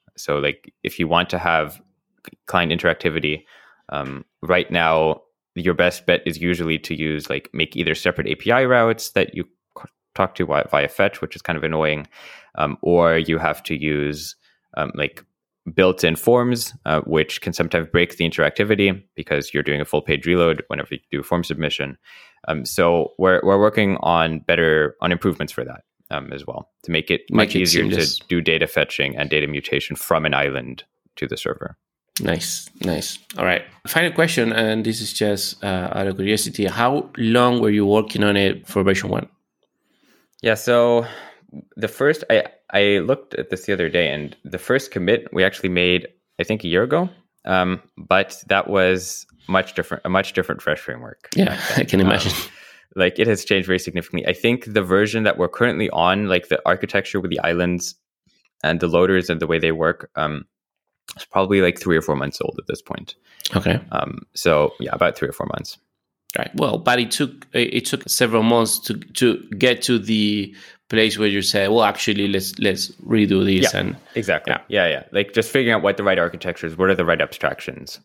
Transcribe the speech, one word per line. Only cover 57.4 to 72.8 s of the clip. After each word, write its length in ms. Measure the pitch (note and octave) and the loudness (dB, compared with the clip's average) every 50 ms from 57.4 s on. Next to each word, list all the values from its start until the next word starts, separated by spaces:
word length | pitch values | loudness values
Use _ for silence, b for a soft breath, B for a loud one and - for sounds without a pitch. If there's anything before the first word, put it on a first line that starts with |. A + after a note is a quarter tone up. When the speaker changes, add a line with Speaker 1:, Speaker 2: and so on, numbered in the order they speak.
| - E2+ E2+ E2+ F2 F2+ F2+ F2 - - - _ _ _ _ _ _ _ _ _ _ _ _ _ - | 0 0 0 0 0 0 -2 -2 -6 -10 -12 _ _ _ _ _ _ _ _ _ _ _ _ _ -2
Speaker 1:
and 160 | D2+ E2 E2 | -2 0 0
the 80 | F2+ F2 | 0 2
loaders 420 | D#2+ E2+ F2+ F#2 F#2+ F2+ F2 - | 4 4 4 4 4 2 0 0
and 120 | E2+ D#2+ | -4 -4
the 60 | D#2+ D#2+ | -2 -2
way 120 | E2 E2 | 0 0
they 120 | D#2+ E2 | 0 0
work, 400 | D#2+ D#2+ E2 D#2+ F2 - - - _ | 0 0 0 -2 -2 -4 -8 -10 _
um, 300 | - D#2 D2+ D2+ D2 - - _ _ _ _ _ _ _ _ _ _ _ - - - | -4 -4 -4 -4 -8 -12 -16 _ _ _ _ _ _ _ _ _ _ _ -20 -18 -18
is 80 | - | -18
probably, 340 | - - G2 F#2+ F#2+ G2+ G2 | -4 -2 0 0 2 4 4
like, 180 | F#2 F2 F2 - | 4 4 2 0
three 200 | - F#2+ E2+ D#2+ | 0 0 2 2
or 40 | |
four 140 | - - D2 | 2 0 -2
months 240 | C#2 C2+ D2 - - | -2 -4 -6 -6 -6
old 180 | - - - - | -8 -8 -8 -8
at 100 | - - | -8 -8
this 140 | - - | -10 -10
point. 340 | - - - - - - - _ B B B B B - - | -10 -10 -12 -12 -12 -16 -20 _ B B B B B -4 -2
Speaker 2:
Okay. 280 | F2+ - - F2 - - - | 0 2 2 0 0 -2 -4
Speaker 1:
Um, 300 | - - - - - - - - _ | -4 -4 -4 -4 -8 -12 -14 -14 _
so 400 | - - F2+ D#2 D2 D2+ - - - | -2 2 2 4 4 4 2 -2 -4
yeah, 120 | - - - | -6 -6 -2
about 240 | - F#2+ E2 - - | 0 0 0 2 0
three 100 | - C2 | -4 -6
or 60 | - | -4
four 140 | - - - | -6 -8 -6
months. 300 | - - - - - - _ _ _ _ _ _ _ _ _ - - - | -6 -8 -10 -12 -14 -18 _ _ _ _ _ _ _ _ _ -10 -6 -6
Speaker 2:
Right. 120 | - - - | -6 -4 -2
Well, 220 | - - C3 - - | -2 0 0 0 0
but 200 | - - B2 B2 | 0 2 2 2
it 140 | A#2+ G#2+ | 0 -2
took, 340 | - - D3 C3 - - - - | -2 -4 -4 -4 -6 -12 -18 -4
it, 220 | - A#2+ A#2+ - - | -2 0 0 0 0
it 120 | A#2+ - | -2 -2
took 220 | - - - - - | -2 -4 -6 -4 -4
several 360 | - - C3 A2+ A2+ A2 A2 | 0 2 2 4 4 4 4
months 360 | A2+ A#2 A#2 A2+ A2 - - | 6 4 4 4 2 0 -4
to, 140 | - - G#2+ | -4 -6 -8
to 520 | - - - - - B2+ A#2+ G#2 - - - - F#2+ | -8 -10 -10 -2 2 2 2 2 2 -4 -10 -2 2
get 240 | B2+ B2+ A#2+ A#2+ | 4 4 4 2
to 180 | - - B2 A2+ | 0 0 0 0
the 560 | G2 G#2+ A2 G#2+ G#2 G#2 G#2 G#2 G2 G2 G2 B B B B B _ - | 0 0 0 2 2 2 0 -2 -4 -6 -10 B B B B B _ -2
place 300 | - A2 A2 A2 G#2 G#2 | 2 4 4 4 2 2
where 100 | A2 G#2 | 0 2
you 140 | G2 G2+ | 2 0
say, 260 | F#2+ - - G#2 G2 G2 | 0 0 0 2 2 4
"Well, 160 | G#2+ A#2 A2 | 4 4 4
actually, 460 | G#2 G#2 - - - G#2 G2+ G2+ G#2 | 4 2 0 -2 -2 0 0 0 0
let's, 280 | G2 F#2+ F#2 - - - | 0 -2 -2 -4 -6 -2
let's 320 | G#2 G2+ F#2 F#2+ | -2 0 0 -2